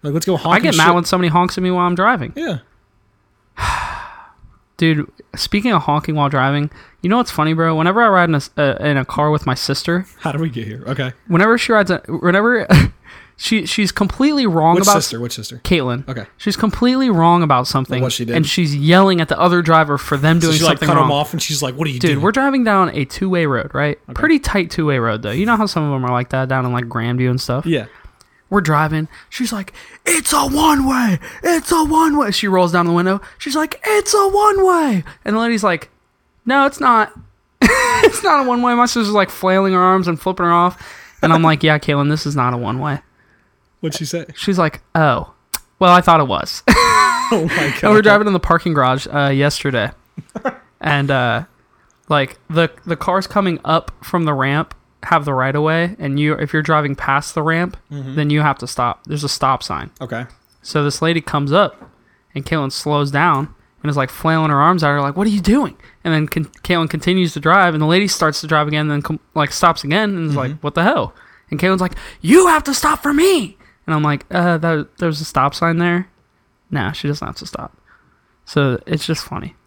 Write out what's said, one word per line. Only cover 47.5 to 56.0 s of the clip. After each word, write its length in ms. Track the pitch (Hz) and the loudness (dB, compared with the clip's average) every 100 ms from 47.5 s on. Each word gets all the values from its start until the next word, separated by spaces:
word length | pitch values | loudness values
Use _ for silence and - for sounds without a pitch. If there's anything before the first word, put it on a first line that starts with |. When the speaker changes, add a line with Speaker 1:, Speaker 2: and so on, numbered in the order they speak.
| - 143 135 | -2 -2 0
Speaker 2:
And 80 | 208 | 4
we're 60 | 214 | 4
Speaker 1:
God. 60 | |
Speaker 2:
driving 220 | 214 208 208 | 6 4 4
in 40 | |
the 60 | 185 | 0
parking 360 | - 165 175 | 0 0 0
garage, 340 | 151 127 131 - | 0 2 0 -2
uh, 180 | 147 139 | -2 0
yesterday. 560 | 139 143 - 143 123 107 - _ - - 214 | 2 0 -2 -4 -2 -4 -8 _ -20 -16 -8
Speaker 1:
<laughs> 440 | 269 - _ _ | -8 -10 _ _
Speaker 2:
And, 300 | 156 143 139 | -2 -2 0
uh, 340 | 135 123 113 170 _ _ _ _ _ _ | 0 0 -2 -6 _ _ _ _ _ _
like, 300 | 147 135 - _ | -2 -2 -8 _
the, 220 | 160 165 - - | -2 -2 -4 -8
the 80 | 165 | -6
cars 300 | - 185 185 | -2 -2 -2
coming 320 | 208 190 165 | -2 0 -2
up 260 | - 160 - - | -2 -2 -2 -18
from 200 | - 180 | -6 -2
the 100 | 160 | 0
ramp 400 | 143 131 143 160 - _ _ | 0 0 -2 -4 -12 _ _
have 220 | - 170 | -2 -2
the 100 | 147 | 0
right 200 | 131 131 | -2 0
of 80 | 147 | 0
way, 320 | 156 165 170 | 0 0 -2
and 200 | 214 | -4